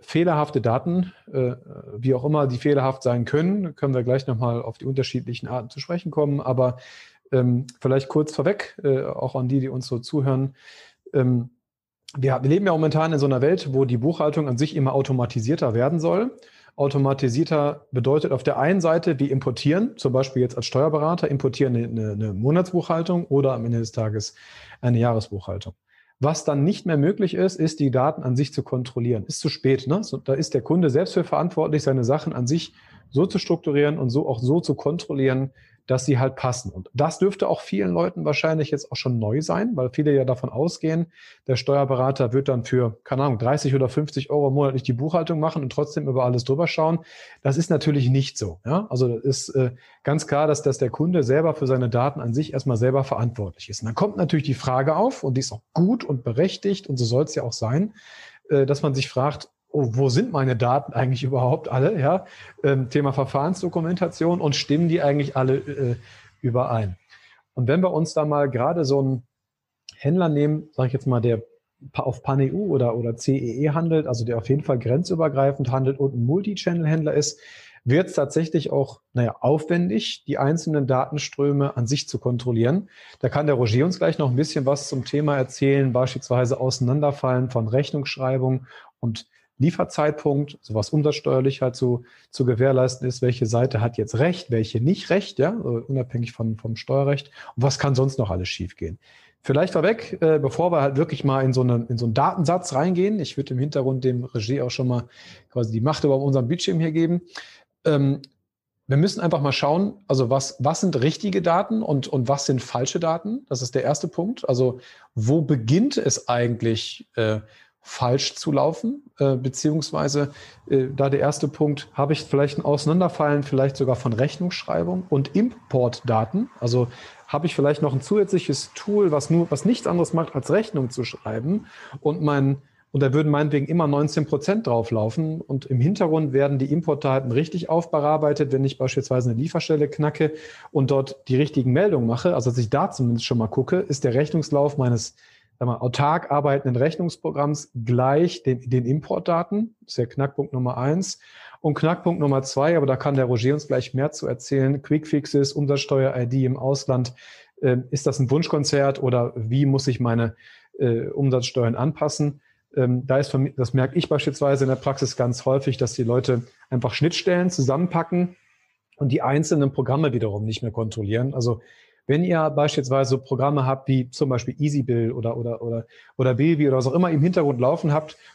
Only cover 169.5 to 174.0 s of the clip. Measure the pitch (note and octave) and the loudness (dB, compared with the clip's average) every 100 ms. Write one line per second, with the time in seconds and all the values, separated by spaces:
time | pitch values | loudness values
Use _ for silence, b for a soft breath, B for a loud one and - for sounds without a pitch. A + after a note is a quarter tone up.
169.5 | D#3 C#3 C#3 A#2+ C#3+ D3+ A#2 G#2+ G#2 A2 | 2 2 0 0 0 0 0 -2 -2 -4
170.5 | A2 A#2 A#2 A2 A2 G2+ A2+ C3 C3+ A#2 | -4 -4 -4 -4 -4 -2 -2 -2 -2 -2
171.5 | A2+ b b b b - D3+ F3+ E3 D#3 | -2 b b b b -2 0 2 2 2
172.5 | C#3+ D3+ D3+ C3 C3+ B2+ C3 - B2+ C#3 | 2 0 0 0 2 2 0 -2 -2 0
173.5 | D3 C3 C3+ - C3 | 2 0 -2 0 0